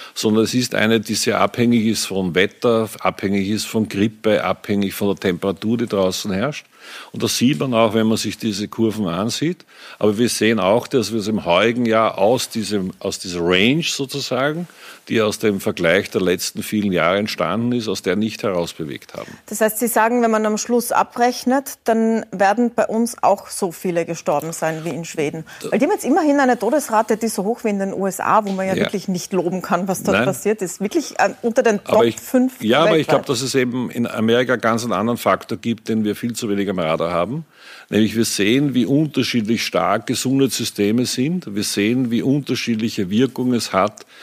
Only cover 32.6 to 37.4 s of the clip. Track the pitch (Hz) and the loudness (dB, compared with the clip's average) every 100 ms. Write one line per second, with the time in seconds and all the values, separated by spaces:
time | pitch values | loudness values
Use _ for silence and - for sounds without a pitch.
32.6 | 110 127 170 160 147 139 - 120 131 131 | 2 4 4 4 4 2 2 -2 0 0
33.6 | 123 127 117 - 117 - 110 120 127 123 | 0 0 -4 -2 -2 0 2 4 4 2
34.6 | 113 113 117 92 113 120 - 92 - 107 | 2 0 0 0 0 0 2 0 -2 -6
35.6 | 117 110 - 110 107 101 120 110 113 101 | -4 -4 -2 0 0 -2 -4 -4 -2 -2
36.6 | 98 92 80 82 82 87 90 147 | -2 -2 0 0 0 0 -2 -4